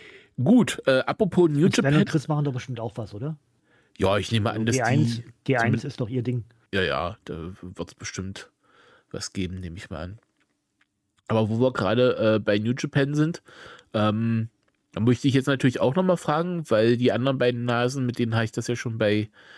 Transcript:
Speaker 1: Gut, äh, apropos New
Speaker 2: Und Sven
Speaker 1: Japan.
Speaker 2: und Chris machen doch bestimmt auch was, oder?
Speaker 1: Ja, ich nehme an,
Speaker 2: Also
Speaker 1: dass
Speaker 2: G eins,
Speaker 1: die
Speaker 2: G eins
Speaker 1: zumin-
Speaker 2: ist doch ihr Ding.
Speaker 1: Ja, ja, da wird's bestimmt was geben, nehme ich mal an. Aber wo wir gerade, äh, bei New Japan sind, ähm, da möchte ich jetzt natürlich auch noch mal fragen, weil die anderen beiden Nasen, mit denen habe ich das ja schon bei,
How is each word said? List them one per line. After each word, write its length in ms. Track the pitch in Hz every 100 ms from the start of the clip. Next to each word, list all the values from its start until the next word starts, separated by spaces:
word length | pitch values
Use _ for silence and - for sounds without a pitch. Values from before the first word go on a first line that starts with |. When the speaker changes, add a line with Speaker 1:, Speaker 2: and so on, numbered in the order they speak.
| - - - -
Speaker 1:
Gut, 400 | 131 240 - - -
äh, 120 | 131
apropos 480 | - - 196 - 170
New 160 | 143 165
Speaker 2:
Und 80 |
Sven 100 | - 139
Speaker 1:
Japan. 140 | 151
Speaker 2:
und 80 | 208
Chris 180 | 160 -
machen 160 | 151
doch 80 | 143
bestimmt 260 | 123 - 117
auch 140 | 117 -
was, 180 | 104
oder? 220 | 101 143 151 _ _ _ _ _ -
Speaker 1:
Ja, 220 | 95 101
ich 120 | 92
nehme 180 | 113 107
an, 160 | 107 113
Speaker 2:
Also 0 |
Speaker 1:
dass 100 | 127
Speaker 2:
G 60 |
eins, 340 | 117 143 117 117
Speaker 1:
die 80 | - -
Speaker 2:
G 120 | - 127
eins 240 | 113 110
Speaker 1:
zumin- 40 | 139
Speaker 2:
ist 140 | -
doch 80 | 110
ihr 120 | 127
Ding. 220 | 117 123 - _ _
Speaker 1:
Ja, 80 | 98
ja, 340 | 85 67 85 -
da 280 | - 82 82 98
wird's 320 | 90 98 85
bestimmt 560 | - 107 - 95 98 - _ _ _ _ _ _
was 220 | - -
geben, 280 | 98 90 92
nehme 180 | 90 87
ich 100 | -
mal 140 | 76
an. 160 | 90 110 _ _ _ _ _ _ _ _ _ _ -
Aber 200 | 113 107
wo 100 | 113
wir 140 | 127
gerade, 640 | 120 98 113 127 - 110
äh, 40 | 110
bei 200 | 107 104
New 160 | 110 127
Japan 380 | 147 147 139
sind, 280 | 147 156 175 - - - - _
ähm, 560 | 107 107 107 113 113 113 - _ _ _
da 80 | -
möchte 260 | 117 123 143
ich 60 |
jetzt 120 | 131 131
natürlich 340 | 135 131 -
auch 140 | 120
noch 80 | 160
mal 140 | 185 170
fragen, 500 | - 151 175 175 151
weil 280 | 107 113 120
die 140 | 123
anderen 260 | 107 135 131
beiden 260 | 123 120
Nasen, 400 | 120 120 123 139
mit 140 | 123 117
denen 160 | 117
habe 100 | 113
ich 80 | 113
das 140 | - 113
ja 100 | 120
schon 220 | 123 113
bei, 320 | 107 104 104 _ -